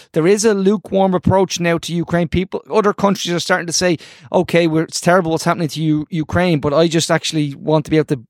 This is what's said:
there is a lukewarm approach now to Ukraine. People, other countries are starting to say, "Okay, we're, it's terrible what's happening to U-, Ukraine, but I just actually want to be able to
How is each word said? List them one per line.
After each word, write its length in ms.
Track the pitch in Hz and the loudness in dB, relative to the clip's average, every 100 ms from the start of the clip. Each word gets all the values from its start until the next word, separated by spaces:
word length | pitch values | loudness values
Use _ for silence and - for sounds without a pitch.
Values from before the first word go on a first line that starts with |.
| - | -6
there 140 | - 160 | 0 2
is 180 | 208 | 2
a 80 | 220 | 2
lukewarm 600 | 202 190 208 - 190 190 | 2 2 0 -2 0 2
approach 460 | 180 - 190 185 - | 2 2 2 2 0
now 180 | 170 165 | -2 -2
to 160 | - | -2
Ukraine. 320 | 170 160 170 170 | -6 -2 -2 0
People, 320 | 170 185 - - | -2 -4 -6 -2
other 220 | 180 208 | 0 0
countries 400 | - 202 190 160 | 0 0 -2 -2
are 60 | 170 | -4
starting 280 | - 185 170 | 0 -2 -2
to 40 | |
say, 240 | 151 180 165 - - 143 | -2 0 -2 -6 -20 -4
"Okay, 340 | 190 175 170 170 | -2 2 2 2
we're, 160 | 156 | 0
it's 180 | 165 - | -2 -2
terrible 300 | 180 180 160 | 2 2 2
what's 140 | 160 | -2
happening 240 | 170 170 160 | -2 -2 -4
to 120 | 151 | -2
U-, 240 | 156 151 151 | -2 -2 -4
Ukraine, 480 | 165 151 175 180 156 | -6 -4 0 2 0
but 140 | 147 | 2
I 120 | 143 170 | 2 2
just 240 | 160 - | 2 0
actually 440 | 160 - 160 147 | -2 -2 -4 -4
want 300 | 135 - 156 139 | -6 -2 -2 2
to 40 | |
be 60 | 156 | 0
able 180 | 147 135 | 0 -4
to 60 | 113 | -8